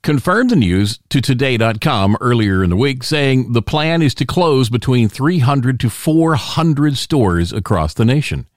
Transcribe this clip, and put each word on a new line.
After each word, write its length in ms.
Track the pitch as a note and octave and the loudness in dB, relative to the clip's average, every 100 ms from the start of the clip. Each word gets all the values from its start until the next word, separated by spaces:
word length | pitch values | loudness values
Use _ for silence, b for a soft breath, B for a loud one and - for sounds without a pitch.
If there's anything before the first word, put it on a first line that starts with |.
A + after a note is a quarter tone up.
confirmed 480 | - D3 F3+ G3+ B3+ | 0 0 0 0 2
the 60 | G#3 | 2
news 440 | F#2+ F#2 G2+ - _ | 2 2 0 -4 _
to 100 | C#3 | -2
today 360 | - B2 C#3 A#2+ | 0 0 0 0
dot 240 | A2+ G#2+ | 0 0
com 340 | D#3 A#2 G2 A2 | -2 0 0 0
earlier 420 | B2 A#2+ G#2 F#2+ | 0 0 2 2
in 60 | F#2 | 2
the 60 | F2+ | 2
week, 260 | C#3 C3 | 0 -2
saying 480 | - D3+ C#3 C3 A#2+ | -4 -2 2 0 0
the 80 | A#2+ | -2
plan 400 | - D3+ D#3+ E3 | -2 -2 0 0
is 120 | D3+ - | 0 0
to 100 | C3+ | -2
close 440 | - E3+ C3+ A#2 | 0 2 2 0
between 380 | A#2 - B2+ A2 | -2 0 0 0
three 300 | - C#3+ F3+ | 0 -2 2
hundred 400 | B2 C#3+ B2 B2+ | 2 0 0 -2
to 80 | A#2 | -4
four 460 | - - D#3 E3 D3+ | -2 0 2 2 0
hundred 640 | - - E3 C#3 D3 C3+ | -2 -2 0 2 0 -2
stores 540 | - D3 G#2 E2+ E2+ | -2 0 2 2 -2
across 420 | - F2+ F#2+ D#2 | -4 -2 -2 -2
the 120 | - A2+ | 0 2
nation. 400 | C#3+ - C#2 B1 | 2 -2 -6 -10